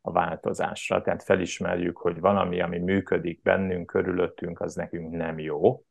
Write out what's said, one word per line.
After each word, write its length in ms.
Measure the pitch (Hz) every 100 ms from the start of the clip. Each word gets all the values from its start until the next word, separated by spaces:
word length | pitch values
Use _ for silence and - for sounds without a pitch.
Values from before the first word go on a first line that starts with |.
a 100 | -
változásra. 880 | 87 85 82 - - - - - 95
Tehát 220 | 98 92
felismerjük, 720 | - 95 87 - 90 90 87 85
hogy 220 | 87 85
valami, 420 | 92 101 90 90
ami 180 | 87 87
működik 640 | 87 98 - 90 85 85
bennünk, 440 | 98 92 95 90 82
körülöttünk, 760 | 95 92 90 82 - 87 87
az 140 | 87 87
nekünk 360 | 80 85 82
nem 280 | 82 82 80
jó, 440 | 78 73 95 127 _